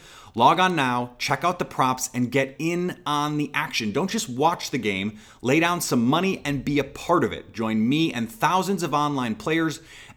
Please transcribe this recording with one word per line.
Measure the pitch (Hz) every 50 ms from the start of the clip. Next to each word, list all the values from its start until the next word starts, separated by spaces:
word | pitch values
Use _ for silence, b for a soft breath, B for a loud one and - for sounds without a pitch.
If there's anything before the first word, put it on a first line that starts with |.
| B B B B B B -
Log | 110 120 147 165 180
on | 185 185 175
now, | 156 135 127 123 123 123 123 - -
check | - - 139 - -
out | 175 180 -
the | -
props, | - - - 135 127 127 127 - - -
and | 127 123 113
get | 123 135 135 135 135 -
in | 156 165 175 175 180 180 - - -
on | 147 147 147 147 151 151 147
the | 147 - -
action. | 147 151 160 - - 226 208 -
Don't | 143 180 190
just | - 220 - -
watch | 120 123 147 165 175 175 - -
the | - 131
game, | 101 104 98 95 98 107 107 B B B B B
lay | - 123 143 160
down | 165 170 175 170
some | - - 135 123 113
money | 123 143 170 190 190 185 - -
and | 143 143 131 120
be | 143 147 143
a | 135
part | - - - - - 170 165 123
of | 101
it. | 87 - - - -
Join | 113 113 110 110 110 110 120
me | 143 156 165 156
and | - 120 113 107
thousands | - - 165 156 175 190 185 190 202 165 175
of | 147 147
online | 147 147 147 143 135 123 117 107
players | - - 165 160 165 165 160 143 - B B B B B B B